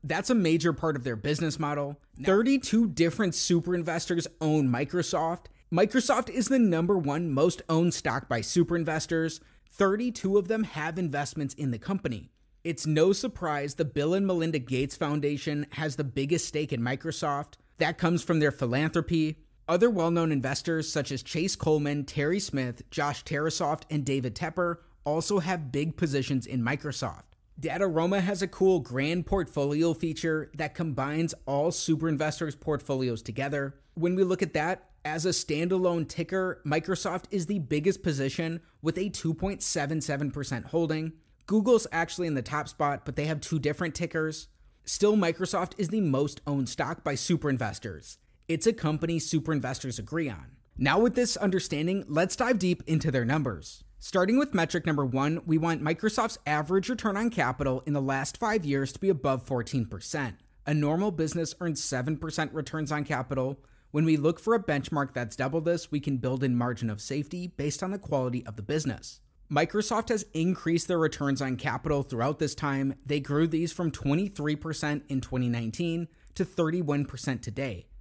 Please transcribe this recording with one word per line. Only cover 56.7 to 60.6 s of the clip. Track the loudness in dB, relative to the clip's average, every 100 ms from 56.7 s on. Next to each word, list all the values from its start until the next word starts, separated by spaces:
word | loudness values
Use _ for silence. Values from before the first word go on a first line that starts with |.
| 0 2
return | -2 -2 0
on | 0
capital | 2 0 0 0 0 0
in |
the | -2
last | 0 -2 -4 -2
five | 0 0 0
years | 0 -2
to | 0
be | 0
above | 2 2 0 -2
fourteen | -4 -2 -2 -2
percent. | -6 -6 -6 -6 -8 _ _